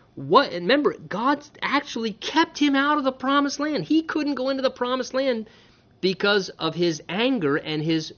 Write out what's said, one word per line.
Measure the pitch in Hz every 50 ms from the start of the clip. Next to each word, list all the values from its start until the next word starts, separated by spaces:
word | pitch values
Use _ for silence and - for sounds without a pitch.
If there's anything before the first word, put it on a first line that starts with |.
| _ _ _
what, | - 135 135 180 - - - -
remember, | 175 175 180 254 294 285 202 - - 160 151
God | - 196 240 269 294 277 - - - - -
actually | 190 247 285 - - - 233 226 226 208
kept | - - - - 311 330 330 - -
him | 294 294 277
out | 269 277 285 302 302
of | 262
the | 262 262
promised | 262 - 262 277 285 285 277 277 -
land. | 285 302 302 233 156
He | - 294 320 320
couldn't | - - 311 294 285 285
go | 254 254 269
into | 277 262 262
the | 254
promised | 262 - 247 247 254 262 240 - -
land | 262 269 269 247 220 214 - - - - _ _ _ _ _ _ _ -
because | 185 190 - - 202 208 202 190 -
of | - - 160 160 151
his | 165 175 175 160 151 - -
anger | 165 202 233 269 269 240 165 139 143
and | 147 143 151 156 156 151
his, | 165 160 160 156 - -